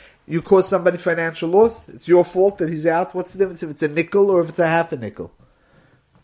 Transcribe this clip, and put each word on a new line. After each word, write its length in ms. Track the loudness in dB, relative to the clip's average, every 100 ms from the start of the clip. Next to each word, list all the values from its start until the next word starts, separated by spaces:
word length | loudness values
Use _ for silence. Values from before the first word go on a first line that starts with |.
| -20 _ -8
you 160 | -8
cause 260 | 2 2 2
somebody 300 | 0 0 -2
financial 500 | -2 -2 -4 -6 0
loss, 400 | 4 4 0 -18
it's 200 | -12 2
your 160 | 4
fault 340 | 4 2 0 0
that 100 | -4
he's 180 | -4 -2
out. 280 | -2 -2
What's 200 | -6 -8
the 40 | -2
difference 240 | -4 -4
if 80 | -12
it's 120 | -6
a 60 | -4
nickel 420 | -2 -2 2 2
or 100 | 2
if 80 | 0
it's 100 | 0
a 80 | 0
half 240 | 0 -2
a 60 | -6
nickel? 340 | -10 -12 -16 _ _ _ _ _ _ _ _ _